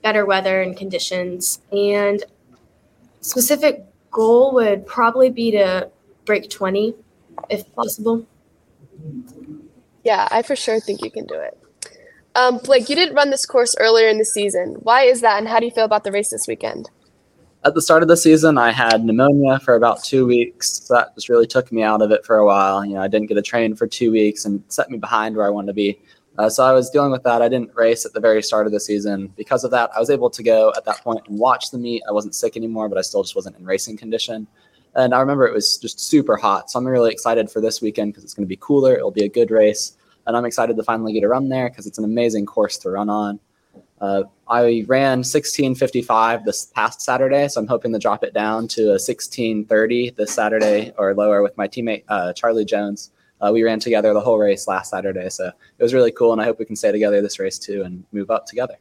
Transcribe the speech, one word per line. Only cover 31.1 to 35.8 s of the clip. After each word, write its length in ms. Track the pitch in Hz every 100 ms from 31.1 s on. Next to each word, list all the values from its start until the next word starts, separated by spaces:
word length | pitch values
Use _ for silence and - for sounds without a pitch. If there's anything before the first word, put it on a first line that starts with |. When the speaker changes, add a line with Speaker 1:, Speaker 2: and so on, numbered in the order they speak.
| 110 -
Speaker 3:
and 100 | 104
watch 320 | 123 120 -
the 60 | 127
meet. 260 | 120 117 -
I 40 |
wasn't 220 | 104 104
sick 220 | - 117 117
anymore, 320 | 113 110 107
but 80 | 95
I 60 |
still 200 | 90 101
just 140 | 95 98
wasn't 220 | 92 -
in 80 | 92
racing 320 | 98 - 107
condition. 480 | 113 113 - 110 107 _ _ _ _
And 200 | - 127
I 60 | 123
remember 260 | 135 139 123
it 60 |
was 240 | 110 -
just 240 | -